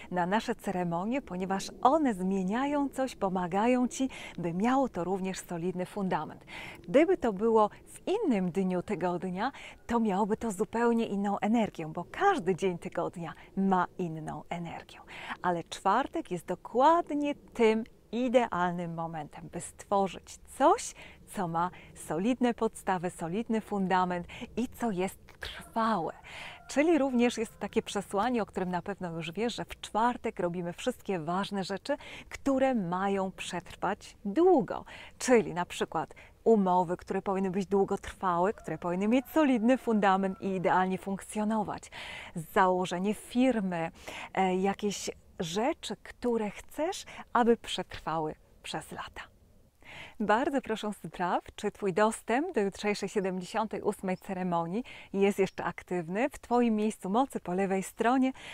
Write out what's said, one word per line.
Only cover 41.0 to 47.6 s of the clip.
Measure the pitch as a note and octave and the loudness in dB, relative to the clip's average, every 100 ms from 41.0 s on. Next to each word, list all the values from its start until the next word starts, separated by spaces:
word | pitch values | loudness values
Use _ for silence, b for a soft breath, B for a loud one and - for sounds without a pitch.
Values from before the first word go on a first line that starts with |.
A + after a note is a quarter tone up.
| G3+ G3 - G#3+ G#3+ A3 F3+ - - B B B B F3 | -4 -8 -6 -4 0 0 -2 -6 -12 B B B B -10
Założenie | D#3 G#3 F#3 F#3 F3+ F3 G3+ | 0 4 6 4 0 -2 -2
firmy, | G3+ - B3 C4 A3+ F#3 E3+ E3 B B B B | -2 -2 2 4 2 -2 -2 -4 B B B B
e, | - F#3+ F#3 | 0 2 2
jakieś | G3 G3 G#3 - - - - - | 0 0 -4 -4 -8 -10 -14 -8
rzeczy, | D#3+ F#3+ B3+ E4 - G#3 | -4 -2 -2 -2 -6 -10
które | - - A#3+ A3+ G#3 | -12 -6 -2 0 -2
chcesz, | - - - E4 - - B B | -8 -12 -4 -4 -4 -10 B B
aby | A#3 A#3 | 4 6
przetrwały | A3+ | 4